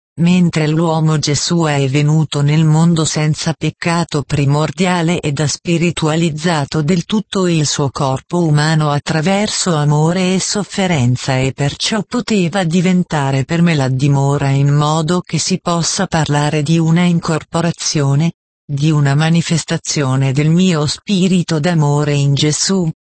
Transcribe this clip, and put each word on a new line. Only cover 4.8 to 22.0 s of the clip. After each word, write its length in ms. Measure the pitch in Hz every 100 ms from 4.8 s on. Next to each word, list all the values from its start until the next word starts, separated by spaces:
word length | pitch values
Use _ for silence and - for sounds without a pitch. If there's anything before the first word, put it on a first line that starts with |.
| 185 180 165 175
ed 200 | 156 139
ha 80 | 147
spiritualizzato 1300 | - 175 170 170 - 156 160 170 147 180 160 139 160
del 240 | 147 185 -
tutto 400 | 214 - 196 180
il 200 | 165 147
suo 240 | - 143
corpo 540 | - 139 131 - 175
umano 460 | 165 147 151 160 151
attraverso 840 | 143 - 165 160 196 214 - 190
amore 600 | 156 147 151 160 185 180
e 60 | 190
sofferenza 1000 | - 208 180 - 185 160 123 123 - 131
e 140 | 131
perciò 500 | - 139 - - 220 -
poteva 560 | 247 - 208 170 196
diventare 840 | 170 180 180 180 175 156 139 135
per 180 | 131 170
me 120 | 170
la 140 | 151 131
dimora 640 | 131 143 139 139 143 139
in 220 | 139 143
modo 500 | 147 147 160 156 180
che 160 | - 165
si 200 | - 185
possa 460 | - 170 160 - 185
parlare 560 | 165 147 147 147 151
di 160 | 147 165
una 240 | 160 165
incorporazione, 1300 | 175 170 - 156 - 165 170 - - 156 139 139 165 - _ _
di 260 | - 143 156
una 240 | 151 139
manifestazione 1200 | 143 160 170 - 160 - 165 - 156 135 131 135
del 180 | 131 151
mio 360 | 170 185 160 147
spirito 720 | - - 196 185 185 160 160
d'amore 540 | 180 170 147 147